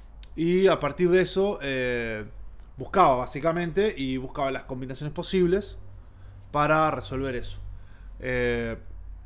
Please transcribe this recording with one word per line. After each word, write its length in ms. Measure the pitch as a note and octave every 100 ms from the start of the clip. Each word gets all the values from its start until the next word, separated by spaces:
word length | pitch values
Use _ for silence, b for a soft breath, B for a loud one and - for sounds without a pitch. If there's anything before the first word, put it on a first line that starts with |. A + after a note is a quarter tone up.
| B - - -
Y 320 | E3 F3+ F#3+
a 120 | D3+
partir 300 | C#3+ C#3 F3
de 120 | F#3
eso, 380 | F3 F#3+ G3 G3+
eh, 640 | C#3 C3 B2 A#2+ A#2 G#2+ G#2+ - - - - -
buscaba 400 | B2+ G3 E3 B2+
básicamente 760 | A#2+ D3+ D#3 E3 E3+ E3+ G#3+ D#3
y 180 | C3+ C3
buscaba 360 | B2+ - C#3
las 120 | C3
combinaciones 500 | - B2+ C3 C3 D3
posibles 640 | F3 E3+ F#3+ F3 F#3+ G3+ - - - B B B B -
para 380 | D3 D3 D#3 D#3
resolver 440 | C3 - C3 C3+ B2
eso. 240 | - - - B B B B -
Eh, 560 | B2+ B2+ A#2+ A#2+ A#2 A2 - - - -